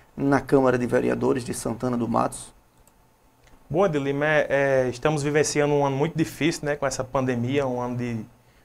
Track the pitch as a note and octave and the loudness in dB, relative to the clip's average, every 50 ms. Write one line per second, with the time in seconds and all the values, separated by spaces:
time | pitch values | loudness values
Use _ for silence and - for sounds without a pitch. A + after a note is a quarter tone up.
0 | - _ _ - C#3 C#3 C#3+ C3 B2+ - D3 C3+ C3 B2+ B2+ B2 B2 A#2+ A#2+ B2 | -20 _ _ -4 0 2 2 2 2 4 4 4 6 4 4 2 2 2 2 2
1 | B2 B2 B2 A#2+ A#2+ B2 C#3 C3 A#2+ - B2 - - B2+ A2+ A2 - B2+ B2 A#2+ | 2 2 0 0 0 0 0 0 -2 -6 -8 -6 -6 -6 -6 -4 -4 -2 -2 -2
2 | A#2 A#2 A#2 A#2+ A#2+ C3+ - - - - - _ _ _ _ _ _ _ _ _ | -2 0 0 0 0 0 -4 -8 -16 -18 -20 _ _ _ _ _ _ _ _ _
3 | _ _ _ _ _ _ _ _ _ - - - _ - C#3 E3 G3+ F#3+ D3+ D3 | _ _ _ _ _ _ _ _ _ -20 -20 -20 _ -4 0 0 2 2 2 0
4 | C3+ C#3 C#3 C#3 D3 D#3 D#3 D3 - - C3+ C#3 C#3 C#3 C3+ C3 B2+ B2 A#2+ - | -2 -2 -2 0 0 2 2 2 2 2 0 2 2 2 2 2 2 0 -2 -2
5 | - D#3 D#3 D3 C3+ D3+ D3 D3+ D3 D3 - D3 D3 D3 D3 C#3+ C#3+ C#3 C3+ C3+ | 0 0 0 0 0 0 2 2 2 2 2 0 2 2 2 2 2 0 0 0
6 | D3 E3 E3 D#3 D#3+ D#3+ - - C#3 D#3+ D#3+ - - D3 D3 D3 C#3+ C3+ C3 - | -2 -2 0 -2 -2 -2 -2 -2 0 0 0 -2 -4 -4 -4 -2 -4 -4 -4 -4
7 | B2 A#2 - C#3 C3 B2+ B2+ A#2+ A#2 B2 D3 D3 C#3 C3 B2 B2 B2 B2 B2 A#2+ | -6 -4 -2 -2 0 0 0 0 -2 -2 0 -2 -2 -2 -2 -4 -4 -4 -4 -4
8 | A#2+ A#2+ A#2 A2 G#2+ - - _ _ _ _ _ _ | -4 -4 -6 -6 -8 -10 -16 _ _ _ _ _ _